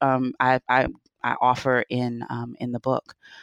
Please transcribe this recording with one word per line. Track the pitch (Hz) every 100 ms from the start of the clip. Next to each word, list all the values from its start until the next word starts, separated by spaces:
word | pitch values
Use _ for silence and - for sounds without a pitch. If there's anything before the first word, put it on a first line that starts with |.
um, | 139 131 127 -
I, | 127 131 -
I, | 127 131 - _ _
I | 120 -
offer | 123 123 135 123 -
in, | 123 123 120 -
um, | 123 120 -
in | 123
the | 120
book. | 131 127 - - - -